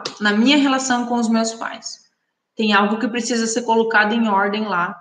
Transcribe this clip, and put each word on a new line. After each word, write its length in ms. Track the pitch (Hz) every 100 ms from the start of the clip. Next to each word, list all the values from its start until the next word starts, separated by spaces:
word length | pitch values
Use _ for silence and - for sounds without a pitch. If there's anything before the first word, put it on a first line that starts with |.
| - -
na 120 | 208
minha 240 | 208 254 294
relação 480 | 277 262 262 240 233
com 100 | 240
os 120 | 226
meus 240 | 226 226
pais. 460 | - - - - - _ _ _ _ _
Tem 180 | - 214
algo 280 | 202 208 220
que 80 | 240
precisa 360 | 240 226 233 226
ser 140 | 233
colocado 520 | 233 226 220 214 214
em 140 | 233 226
ordem 360 | 196 202 214
lá, 320 | 214 180 180 -